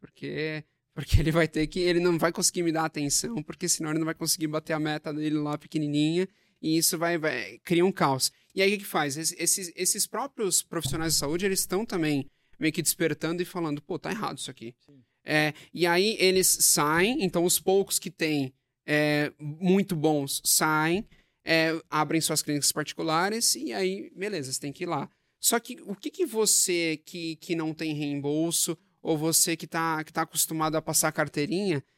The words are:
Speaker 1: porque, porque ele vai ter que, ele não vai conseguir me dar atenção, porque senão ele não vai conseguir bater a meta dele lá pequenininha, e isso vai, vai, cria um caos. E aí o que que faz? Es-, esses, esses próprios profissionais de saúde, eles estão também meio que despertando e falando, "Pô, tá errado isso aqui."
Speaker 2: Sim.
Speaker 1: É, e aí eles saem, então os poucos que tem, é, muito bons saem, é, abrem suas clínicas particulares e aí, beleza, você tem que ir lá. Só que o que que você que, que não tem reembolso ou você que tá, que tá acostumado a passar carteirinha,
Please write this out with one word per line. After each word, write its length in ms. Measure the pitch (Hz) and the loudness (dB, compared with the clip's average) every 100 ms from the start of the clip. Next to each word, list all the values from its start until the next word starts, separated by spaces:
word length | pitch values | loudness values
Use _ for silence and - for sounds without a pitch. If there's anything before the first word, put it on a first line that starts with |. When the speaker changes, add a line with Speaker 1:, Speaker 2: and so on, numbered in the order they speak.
Speaker 1:
porque, 640 | - _ 147 151 156 151 - _ _ | -20 _ -8 -6 -6 -6 -10 _ _
porque 260 | - 139 - | -12 2 4
ele 100 | 160 | 6
vai 140 | 160 160 | 4 2
ter 180 | 156 156 | 0 -2
que, 140 | 180 | 0
ele 200 | 175 175 | 2 4
não 180 | 175 165 | 4 2
vai 140 | 170 | 0
conseguir 300 | 175 180 180 | 0 0 0
me 100 | 170 | 0
dar 120 | 160 | 0
atenção, 580 | 160 - 143 - - 226 | -2 -2 -2 -2 -2 -6
porque 260 | - - 170 | -8 -6 -4
senão 220 | - 156 | -2 -2
ele 80 | 151 | -2
não 80 | 160 | -2
vai 80 | |
conseguir 320 | 160 160 - 156 | -4 -4 -2 -2
bater 260 | 151 - | -4 -4
a 60 | 156 | -2
meta 320 | 151 151 165 | -2 -4 -6
dele 240 | 151 151 151 | -6 -2 -2
lá 200 | 147 147 | -2 -6
pequenininha, 680 | - 156 147 147 151 170 190 _ _ _ | -6 -4 0 2 2 2 -2 _ _ _
e 140 | 160 160 | 0 2
isso 220 | 165 160 | 2 2
vai, 180 | 170 170 | 0 0
vai, 420 | 156 127 90 - | 0 -2 -6 -12
cria 200 | - 170 | 0 4
um 80 | 185 | 4
caos. 380 | 185 156 131 - - _ | 4 2 2 -2 -4 _
E 60 | 190 | 0
aí 80 | 196 | 2
o 40 | |
que 120 | 208 | 2
que 40 | 202 | -2
faz? 260 | 185 147 139 | -2 -2 -2
Es-, 180 | 160 - | -6 -2
esses, 340 | 170 - 175 - | 0 -2 -4 -4
esses 300 | 180 208 - | -2 -2 -4
próprios 560 | 220 269 - 196 - | -4 -8 -4 0 0
profissionais 520 | - 170 156 160 160 | -2 -6 -4 -4 0
de 40 | 147 | 0
saúde, 280 | 143 175 202 | -2 -2 -2
eles 140 | 190 | -2
estão 260 | - 185 233 | -2 -2 -2
também 400 | 190 156 143 - _ _ - | -2 0 0 -4 _ _ -4
meio 140 | 156 | -2
que 100 | 165 | 0
despertando 580 | 151 - 165 147 160 175 | -2 0 -2 -2 -4 -4
e 60 | 180 | -6
falando, 340 | 185 160 147 | -4 -4 -4
"Pô, 180 | - 165 | -6 -8
tá 120 | 156 | -6
errado 260 | 220 160 156 | -6 -6 -8
isso 120 | - | -12
aqui." 240 | 131 127 - | -12 -16 -18
Speaker 2:
Sim. 160 | _ 139 _ _ | _ -20 _ _
Speaker 1:
É, 300 | - 151 151 147 - | -2 0 0 -4 -12
e 140 | - 175 | 0 2
aí 300 | 175 208 214 | 4 2 4
eles 280 | 185 190 180 | 4 4 4
saem, 760 | - - 175 147 165 196 269 | 4 4 4 4 4 2 2
então 200 | 185 175 | 0 2
os 140 | 175 - | 2 2
poucos 400 | - 196 190 - | 4 4 2 -2
que 120 | 180 | -6
tem, 420 | - 160 147 131 - _ _ - | -4 0 0 -2 -6 _ _ 0
é, 460 | 151 151 147 147 - | 2 2 2 0 -4
muito 560 | 151 156 185 190 196 170 | -10 -2 4 4 4 2
bons 460 | 156 151 139 - | 2 2 0 -2
saem, 640 | - - 156 156 156 180 - - _ _ | 2 2 4 4 2 0 -4 -16 _ _
é, 340 | - 165 160 160 - | 0 2 2 0 -2
abrem 300 | 151 151 160 | 0 2 0
suas 220 | 156 156 | 0 0
clínicas 300 | - 147 139 | 0 0 0
particulares 840 | - 151 - 160 160 190 226 - | 0 -4 -4 0 2 0 0 0
e 180 | - 277 | 0 -4
aí, 380 | 214 185 196 - | -2 -2 -2 -10
beleza, 380 | 175 202 185 131 | -8 -6 -6 -6
você 80 | 127 | -6
tem 120 | 147 | -8
que 120 | 139 | -8
ir 20 | 175 | -4
lá. 220 | 151 190 _ _ _ | -4 -6 _ _ _
Só 200 | - 233 | 0 0
que 200 | - 247 - | -2 -12 -12
o 80 | |
que 160 | 196 311 | -10 -10
que 160 | - 330 | -4 -2
você 760 | 220 214 - - 175 165 156 - | 0 2 2 2 2 0 -2 -8
que, 300 | 180 165 160 | -8 -8 -8
que 180 | - | -4
não 180 | 165 156 | -2 -2
tem 220 | 156 160 | -4 -4
reembolso 840 | 151 147 143 143 151 165 165 - - _ _ | -2 -2 -2 -2 0 0 0 -2 -4 _ _
ou 140 | - 156 | -2 0
você 400 | 160 160 - 160 | 2 2 2 0
que 100 | 160 | -4
tá, 380 | 170 165 156 | -2 -2 -2
que 80 | 151 | -4
tá 100 | - | -4
acostumado 540 | 160 156 - 160 156 156 | -2 -2 -2 0 0 0
a 60 | |
passar 280 | 156 151 156 | 0 0 0
carteirinha, 720 | 156 151 - 147 175 202 147 - | 0 -2 -2 -2 0 0 -2 -4